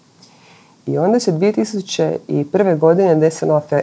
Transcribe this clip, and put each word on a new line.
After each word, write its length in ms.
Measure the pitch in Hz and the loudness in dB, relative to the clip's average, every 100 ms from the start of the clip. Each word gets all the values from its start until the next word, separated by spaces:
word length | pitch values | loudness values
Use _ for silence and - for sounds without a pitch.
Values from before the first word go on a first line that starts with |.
| _ _ - _ - - _ _ - | _ _ -20 _ -20 -20 _ _ -6
I 120 | 143 | -2
onda 220 | 175 240 | 0 0
se 120 | 208 | 0
dvije 200 | 160 196 | 0 0
tisuće 640 | 214 214 208 190 - 160 165 - 147 143 | 0 -4 -6 -6 -4 -2 -4 -4 -4 -2
prve 240 | 190 196 160 | 0 0 2
godine 400 | 160 170 190 156 | 2 4 2 2
desila 400 | 160 160 156 151 | 2 0 -2 -2
afe-, 240 | 151 147 | 0 -2